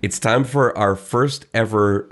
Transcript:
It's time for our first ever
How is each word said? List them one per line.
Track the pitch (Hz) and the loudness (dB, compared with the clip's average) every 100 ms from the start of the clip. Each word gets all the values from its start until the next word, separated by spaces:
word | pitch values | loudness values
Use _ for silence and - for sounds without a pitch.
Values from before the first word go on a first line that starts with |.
It's | 107 - | -6 -4
time | 113 120 131 | 0 0 0
for | 139 123 - | 0 0 2
our | 104 95 | 0 0
first | - 120 139 139 - | -2 -2 -2 -4 -6
ever | 113 110 110 101 101 - | -2 0 2 2 0 -4